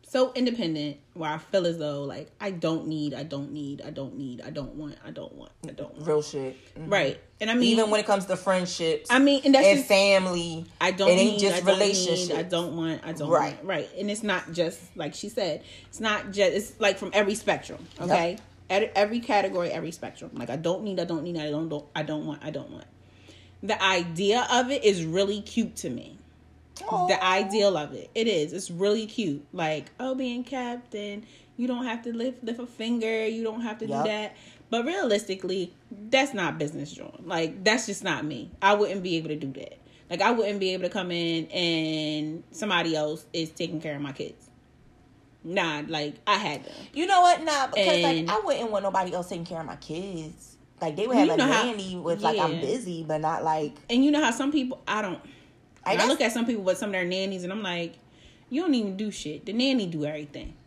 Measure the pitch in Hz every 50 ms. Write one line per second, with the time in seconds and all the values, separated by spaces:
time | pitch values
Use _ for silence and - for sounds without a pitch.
0 | _ - - 254 262 254 - 247 254 240 226 233 202 160 160 151 147 196 185 -
1 | _ _ _ 180 160 151 151 156 - - - 196 175 170 170 170 151 147 143 143
2 | 143 139 - - 151 - _ _ 208 202 190 170 170 160 165 160 - 156 156 156
3 | 147 147 127 120 143 160 - 139 139 - - 151 143 139 143 143 - - 151 -
4 | 139 127 - 110 139 131 123 - - - - 147 135 123 117 139 151 147 - -
5 | - - 131 - - - - 67 - - - _ - 160 - - - - - 151
6 | 151 165 151 151 147 - - 143 131 131 131 - - - - - 160 196 202 190
7 | 156 135 - - - _ _ _ 220 220 233 247 247 233 233 226 220 214 214 214
8 | 208 - 208 196 180 180 185 175 - 202 185 185 180 175 - - 170 160 160 -
9 | - - 240 262 277 285 285 269 - 277 277 269 277 294 302 277 254 - 208 196
10 | 196 202 196 190 190 185 175 175 170 170 165 160 170 - - - 165 185 185 185
11 | 196 185 180 185 - 226 202 202 196 196 175 180 175 190 185 185 208 202 202 190
12 | 180 175 165 185 180 175 - - - - - 170 175 170 - 165 160 165 160 -
13 | - - - 139 143 156 170 151 135 - - - - 190 185 151 139 - - -
14 | 202 202 208 214 220 208 185 175 - - 165 170 170 165 175 - - - - 185
15 | 156 147 - - - 208 - 247 202 170 143 - - - - - - - - -
16 | 220 220 208 202 - 202 190 202 196 180 143 196 214 - - - 220 202 196 -
17 | 208 180 - 208 208 196 214 208 - - 165 139 - - - - - - - -
18 | 175 175 - 175 170 170 185 220 - - - - - - 185 196 220 214 - 294
19 | 208 208 226 240 233 - 214 202 190 190 151 180 175 165 - 160 170 160 175 -
20 | - 107 - - - 85 - 117 120 117 123 151 160 170 180 190 220 208 190 180
21 | 170 - 170 156 139 175 175 160 151 151 147 151 165 160 151 147 - - _ 165
22 | 156 151 156 151 - 156 147 143 - 156 151 143 131 - - - - - - -
23 | - - - - - - - - - - - - - 196 214 - 190 190 190 180
24 | 175 175 165 165 202 196 214 247 240 - - 240 254 247 247 - - 208 196 175
25 | 165 160 160 190 202 202 208 208 202 - - 233 214 180 - - - - 123 -
26 | - - - - - - - - - - - - - _ - - 381 - 440 381
27 | 359 359 - - 185 185 185 196 - 190 202 220 202 202 185 156 147 139 135 104
28 | - - - 226 226 233 202 165 147 156 180 185 190 - 175 170 196 202 214 226
29 | 220 214 - - 214 170 143 143 - _ - 185 165 156 156 147 139 - - -
30 | 254 262 262 254 262 247 240 247 247 - 269 254 247 240 240 247 247 - - 208
31 | 208 208 202 208 208 - - - - _ _ - 240 254 247 240 254 240 226 233
32 | - 240 226 226 233 262 254 - - 226 240 233 247 247 - - 220 226 240 233
33 | 220 220 226 220 220 214 226 226 226 220 220 233 233 226 214 - 220 - - 139
34 | 151 160 208 214 214 208 - - - - - - - _ 233 233 233 285 349 392
35 | 370 247 202 208 214 - 190 190 - 180 185 196 180 175 - _ _ _ 226 196
36 | 208 220 254 269 269 277 269 202 175 151 156 160 151 147 160 143 143 - - -
37 | - - - - - 165 185 165 165 - - 196 185 214 220 254 - - 196 -
38 | - 190 156 120 - 151 156 - - 175 - - - 196 208 208 208 - 190 202
39 | 180 190 170 165 160 156 151 151 139 135 - - - - - - _ - - -
40 | - - 175 180 196 220 247 226 214 202 208 202 190 185 185 190 185 175 - 208
41 | 185 175 175 170 170 165 160 165 160 - - 185 175 170 165 160 160 156 156 156
42 | 156 151 151 151 151 156 156 170 - _ - - 214 208 185 175 170 165 160 156
43 | 151 151 156 160 - - - 170 160 156 - - 175 165 175 156 156 160 147 143
44 | 143 139 135 - - - - - - - _ _ _ _ _ _ _ - _ _
45 | _ _ _ _ _ _ _ _ - 165 180 196 175 165 151 147 151 160 165 151
46 | 147 147 143 - _ - 208 190 196 156 147 - - - - - - - - 277
47 | 339 370 392 359 359 349 349 277 311 320 294 285 269 254 - 214 196 185 180 170
48 | 170 170 165 165 165 165 196 311 440 359 277 - 240 226 214 196 196 196 185 190
49 | 185 180 175 180 175 - 202 170 170 - 180 165 160 - - - - - 156 165
50 | 190 202 185 165 156 156 175 - - - - _ _ _ _ - 175 160 147 160
51 | 208 240 254 262 294 320 - - - - - - - 247 226 208 190 190 185 180
52 | 170 165 170 185 208 160 156 208 160 160 165 165 - - 220 262 226 185 175 165
53 | 160 156 156 156 156 156 165 - - 156 156 156 151 147 - - - - 233 247
54 | 269 294 294 294 311 233 233 - 269 277 294 302 254 254 254 - - - 202 214
55 | 208 190 170 - - - - - - _ _ _ _ _ _ _ - 202 196 220
56 | - 254 302 - 262 220 233 240 226 233 240 214 190 185 185 185 220 208 196 185
57 | 180 175 185 190 190 196 196 185 180 180 190 220 208 185 175 170 170 170 - -
58 | _ _ _ - - - - _ _ _ 254 285 359 359 277 240 214 196 190 190
59 | 214 208 196 - - 151 156 - - - 196 233 254 277 262 247 202 175 165 151
60 | 147 147 156 151 151 147 - - 127 - - - _